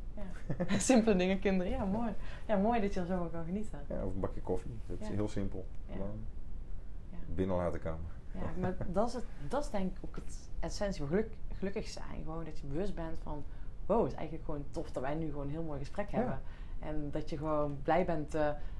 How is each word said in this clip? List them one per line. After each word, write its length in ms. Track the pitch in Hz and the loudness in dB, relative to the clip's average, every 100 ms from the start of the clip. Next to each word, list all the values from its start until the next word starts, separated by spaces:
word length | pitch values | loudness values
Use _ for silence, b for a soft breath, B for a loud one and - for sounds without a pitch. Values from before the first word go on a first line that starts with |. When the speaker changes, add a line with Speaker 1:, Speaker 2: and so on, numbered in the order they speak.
| - | -6
Speaker 1:
Ja. 640 | - 190 - - - 175 202 | -4 -4 -2 -2 0 2 4
<laughs> 100 | - | 6
Simpele 240 | 254 226 | 6 8
dingen, 240 | 185 185 190 | 6 4 4
kinderen. 320 | 202 190 185 | 4 4 2
Ja, 120 | 254 | 0
mooi. 280 | 196 214 240 190 B B - | 0 0 0 0 B B 2
Ja, 80 | |
mooi 260 | 202 208 240 | 4 4 4
dat 120 | 202 | 4
je 60 | 190 | 2
er 60 | |
zo 120 | 170 185 | 2 0
van 140 | 170 | 0
kan 140 | 165 | -2
genieten. 340 | 165 196 202 147 - | -2 -2 -2 -2 -4
Speaker 2:
Ja, 160 | - | -2
of 80 | 95 | 0
een 60 | 98 | 0
bakje 220 | 95 - | 0 0
koffie. 300 | - 92 - 110 | 0 0 -2 -4
Dat 140 | - 87 | -4 -4
is 80 | 107 | -2
Speaker 1:
Ja. 60 | |
Speaker 2:
heel 140 | 104 104 | 0 0
simpel. 380 | 101 101 95 - - - | 0 0 -2 -2 -4 -4
Speaker 1:
Ja. 60 | |
Speaker 2:
Gewoon 260 | 98 98 110 - - - - - - - - - | -4 -2 -2 -4 -4 -2 -2 -2 -2 -2 -4 -4
Speaker 1:
Ja. 60 | - - | -4 0
Speaker 2:
binnen 200 | 87 95 | 2 2
laten 240 | 90 85 82 | 2 2 0
komen. 360 | 82 80 85 - - | -2 -2 -4 -6 -6
Speaker 1:
Ja, 80 | 190 165 160 | -2 0 0
maar 160 | 185 180 180 | 0 0 0
dat 140 | 175 240 | 2 2
is 60 | |
het, 100 | 247 - - 143 | 0 -4 -4 0
dat 160 | 269 | 0
is 60 | 294 | 2
denk 220 | 202 190 | 2 0
ik 60 | - | -2
ook 100 | 165 | -4
het 340 | - - - - - | -4 -4 -6 -2 0
essentie 400 | - - 202 180 | 0 0 0 0
van 60 | 143 | 0
geluk, 220 | 190 226 - - - | 2 0 -2 -4 -2
gelukkig 300 | 196 214 - | -2 -2 -4
zijn. 360 | - - 175 | -6 -6 -4
Gewoon 200 | 156 165 | -4 -4
dat 140 | 160 156 | -4 -4
je 80 | 139 | -2
bewust 280 | 147 208 | 0 0
bent 220 | 170 160 - | 0 0 -2
van, 200 | 156 147 - B B B | -2 -2 -4 B B B
"Wow, 160 | - 226 | 2 4
het 80 | 147 | 2
is 60 | 139 | 0
eigenlijk 280 | 156 160 | -4 -4
gewoon 200 | - 147 143 | -2 -2 -2
tof 200 | 160 - | -2 -2
dat 120 | 143 | -2
wij 120 | 131 | 0
nu 140 | 156 160 | 0 -2
gewoon 160 | 143 | -2
een 60 | 143 | -2
heel 120 | 156 | -2
mooi 160 | 165 - | -2 -2
gesprek 300 | 143 - 202 | -2 -2 0
Speaker 2:
Ja. 80 | 196 | 2
Speaker 1:
hebben." 240 | 240 - B B B B | 2 0 B B B B
En 320 | 151 151 147 | 0 0 0
dat 180 | 151 151 | 0 0
je 80 | 160 | 0
gewoon 400 | 156 151 147 139 | 2 2 2 0
blij 220 | 160 165 | 4 4
bent, 300 | 180 160 139 | 4 2 0
eh, 140 | 156 151 147 B | 2 2 2 B